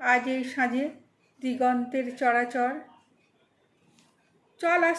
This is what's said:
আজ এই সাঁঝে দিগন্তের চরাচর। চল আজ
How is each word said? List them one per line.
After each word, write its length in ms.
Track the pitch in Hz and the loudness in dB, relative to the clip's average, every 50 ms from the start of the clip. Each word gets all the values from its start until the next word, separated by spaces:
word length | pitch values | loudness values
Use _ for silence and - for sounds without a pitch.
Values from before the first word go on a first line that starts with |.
আজ 240 | 262 247 247 247 240 262 | 0 2 2 2 2 0
এই 160 | 262 262 247 | -2 -4 -4
সাঁঝে 400 | 254 - - 254 240 233 262 285 311 - - - _ _ _ _ _ _ _ | -4 -2 -2 -2 0 0 -2 -2 -4 -6 -12 -20 _ _ _ _ _ _ _
দিগন্তের 640 | - 254 247 254 254 254 254 247 240 240 262 262 254 240 247 | -6 -6 -2 0 2 2 2 0 -2 -2 -4 -4 -4 -4 -4
চরাচর। 560 | - 269 247 233 240 240 240 240 254 240 247 277 311 - - - _ _ _ _ _ _ _ _ _ _ _ _ _ _ _ _ _ _ _ _ _ _ _ _ _ _ _ _ _ _ _ _ - | -2 0 2 2 2 0 -2 -2 -2 -2 -2 -2 -6 -12 -16 -20 _ _ _ _ _ _ _ _ _ _ _ _ _ _ _ _ _ _ _ _ _ _ _ _ _ _ _ _ _ _ _ _ -4
চল 200 | - 339 349 349 339 | 0 2 2 4 4
আজ 140 | 330 339 | 2 2